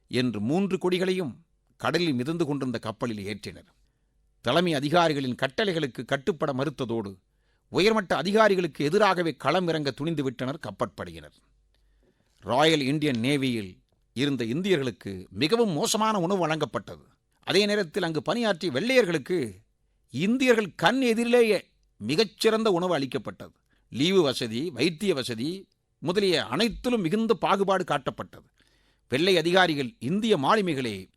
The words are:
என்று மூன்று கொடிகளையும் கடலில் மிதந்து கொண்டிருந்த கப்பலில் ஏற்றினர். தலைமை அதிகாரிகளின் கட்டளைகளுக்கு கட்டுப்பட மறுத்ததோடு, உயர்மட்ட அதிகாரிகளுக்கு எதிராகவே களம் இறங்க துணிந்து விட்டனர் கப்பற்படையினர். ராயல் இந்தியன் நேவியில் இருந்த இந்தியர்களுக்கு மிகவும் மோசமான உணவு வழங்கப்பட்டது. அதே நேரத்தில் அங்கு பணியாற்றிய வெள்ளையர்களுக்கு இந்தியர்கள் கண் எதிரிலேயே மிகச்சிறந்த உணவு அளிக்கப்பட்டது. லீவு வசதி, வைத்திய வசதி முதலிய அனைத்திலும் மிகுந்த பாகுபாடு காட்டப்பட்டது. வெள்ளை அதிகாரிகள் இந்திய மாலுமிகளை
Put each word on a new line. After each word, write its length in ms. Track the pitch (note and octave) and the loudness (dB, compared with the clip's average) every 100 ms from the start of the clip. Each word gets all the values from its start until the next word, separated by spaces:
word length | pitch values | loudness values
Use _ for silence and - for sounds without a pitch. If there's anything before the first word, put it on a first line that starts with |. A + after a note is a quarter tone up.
| - | -6
என்று 320 | A#2+ B2+ G#2+ | 0 0 0
மூன்று 380 | G#2+ E3 G3 F#3 | 0 0 0 0
கொடிகளையும் 560 | F3+ F#3 F#3 F#3 D#3+ G#2 _ _ _ - | 0 0 0 -2 -4 -8 _ _ _ -6
கடலில் 360 | A#2 D#3+ F3 | -2 0 0
மிதந்து 320 | B2 B2 E3+ D3 | 0 -2 -2 -2
கொண்டிருந்த 320 | C#3+ C3 A2+ | -2 -4 -4
கப்பலில் 480 | A2 F#2+ B2 G#2+ G2 | -6 -6 -6 -6 -8
ஏற்றினர். 420 | G#2 G#2 E2 D#2+ _ _ _ _ _ _ _ | -8 -10 -16 -20 _ _ _ _ _ _ _
தலைமை 340 | A#2 D3 F3+ | 0 2 2
அதிகாரிகளின் 600 | D#3+ D3 E3+ E3+ C#3 C3+ | 0 2 4 4 2 -2
கட்டளைகளுக்கு 720 | A#2+ C3+ - G#3+ E3 D3 - | -2 -4 -2 -2 0 -4 -6
கட்டுப்பட 480 | B2 C#3 C#3 E3 D3+ | -4 -4 -2 -2 -2
மறுத்ததோடு, 640 | B2+ C#3+ C#3 A#2+ A#2 G2+ G2 _ _ _ _ - | -2 -4 -4 -4 -4 -4 -10 _ _ _ _ -6
உயர்மட்ட 480 | B2 G3 A3 F3+ D#3 | 2 4 2 0 -2
அதிகாரிகளுக்கு 680 | E3+ G#3 G#3+ F#3+ E3+ - | 0 4 4 4 0 -2
எதிராகவே 520 | D3 G3 G#3 F3+ E3+ C3 | 0 4 4 2 0 -2
களம் 320 | C3+ E3+ F3 | 0 0 0
இறங்க 220 | D#3+ C#3 | -2 -2
துணிந்து 320 | B2 D3+ D#3 | -4 -4 -2
விட்டனர் 380 | C3+ A#2+ B2+ D#3+ | -4 -4 -8 -8
கப்பற்படையினர். 760 | A2 G2 A#2 - F2+ E2 D2 _ _ _ _ _ _ _ _ _ _ _ | -10 -6 -6 -6 -12 -12 -18 _ _ _ _ _ _ _ _ _ _ _
ராயல் 400 | F2 A#2+ D#3+ D#3 | -2 4 4 4
இந்தியன் 360 | C3 D3+ D3 A#2+ | 0 0 0 0
நேவியில் 600 | A#2+ D3 C3 A2+ G2 F2+ _ _ _ | 0 0 0 -4 -6 -14 _ _ _
இருந்த 320 | - C#3+ C3+ | -4 -2 0
இந்தியர்களுக்கு 840 | A2+ C3+ F#3+ E3+ C3 G2+ G2 F#2+ F#2 | -2 -2 0 0 0 -6 -10 -12 -10
மிகவும் 420 | F#2+ D3+ A3+ A3+ | -2 0 2 2
மோசமான 480 | D3 A3 A3 A3 G#3+ | 0 0 0 0 0
உணவு 280 | E3 G3 D#3+ | 0 0 0
வழங்கப்பட்டது. 580 | D#3 D3 A#2 - D#2+ - _ _ _ | -2 -4 -6 -10 -18 -20 _ _ _
அதே 260 | - D#3+ G#3 | -2 0 2
நேரத்தில் 360 | G#3 F3 G3+ | 0 -2 -2
அங்கு 200 | E3+ D#3 | -2 -2
பணியாற்றிய 500 | C#3+ G#3 A3+ F3 F#3 | -2 -2 0 -2 -2
வெள்ளையர்களுக்கு 800 | B2+ A3 C4 G3 E3 B2 F3 A#2 F#2 _ _ _ _ _ | -2 2 4 4 0 -2 -4 -4 -8 _ _ _ _ _
இந்தியர்கள் 640 | A#2+ G3 B3+ B3+ A3+ G3+ | -2 0 2 2 0 -2
கண் 260 | - E3 B3+ | 0 0 2
எதிரிலேயே 680 | B3 A3+ A#3 A#3+ A3+ F#3+ - _ _ - | 0 0 2 4 4 2 -4 _ _ -12
மிகச்சிறந்த 720 | G#2 D#3 A3 - A3 A3 A3+ | -4 -2 -2 0 0 2 2
உணவு 240 | E3+ F3+ | 2 0
அளிக்கப்பட்டது. 580 | D#3+ C3+ C3 G#2+ F#2+ F2+ _ _ _ _ | 0 -2 -6 -8 -14 -18 _ _ _ _
லீவு 320 | G#2+ D#3+ F#3+ | -2 2 4
வசதி, 480 | D3 A#2+ A#2+ A2+ E3+ | 4 2 -2 -4 -4
வைத்திய 440 | A#2+ D#3+ D#3 G3+ | 0 -2 0 -2
வசதி 540 | D3 A#2 A2+ C#3 F#3+ - _ _ - | 0 -2 -4 -6 -6 -12 _ _ -10
முதலிய 460 | D3 F3+ G3 D#3 | -2 0 2 2
அனைத்திலும் 560 | A2+ C3+ A3+ F3 B3+ A#3+ | 0 -2 -2 -2 -2 0
மிகுந்த 340 | E3 G3+ A3+ | 0 0 0
பாகுபாடு 500 | G3 D#3+ G3 F#3+ F#3+ | 0 2 2 2 0
காட்டப்பட்டது. 640 | E3+ C#3+ C#3 A#2+ G2+ - _ _ _ _ _ _ - | 0 -2 -4 -8 -12 -16 _ _ _ _ _ _ -6
வெள்ளை 280 | B2+ F#3 F3+ | 0 2 2
அதிகாரிகள் 580 | D#3+ F#3 F3+ D3 B2+ - | 4 4 4 2 -4 -6
இந்திய 380 | A#2 G3 A3+ F#3+ | -4 -2 2 2
மாலுமிகளை 720 | C3+ A3 F#3 C3+ B2+ G2 F#2 | 4 2 2 -2 -4 -6 -12